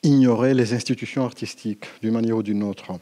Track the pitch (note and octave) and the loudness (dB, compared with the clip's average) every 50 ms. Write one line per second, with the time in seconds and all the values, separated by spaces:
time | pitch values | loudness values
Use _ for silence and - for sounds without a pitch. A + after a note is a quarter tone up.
0 | - D#3+ C#3+ C#3 C3 B2 A#2 A2+ A#2+ C3 C3+ B2+ B2 G#2+ A#2 B2 - - C3 - | 4 4 4 6 6 6 4 4 2 2 4 2 2 0 0 -4 -2 -4 -4 -4
1 | - - - C#3 C3 B2 - - - G#2 - - - A2 G#2 - - - - - | -6 -8 -4 -4 -4 -4 -4 -8 -12 -12 -12 -10 -8 -8 -8 -8 -10 -20 -18 -8
2 | - A2+ A2+ A#2 A2+ A2+ A2+ A2+ G#2+ G2+ G#2+ G2+ G#2 G2+ G2 - - - - F2+ | -4 -2 -2 0 0 0 -2 -2 -2 -2 -2 -2 -2 -4 -6 -8 -10 -14 -14 -14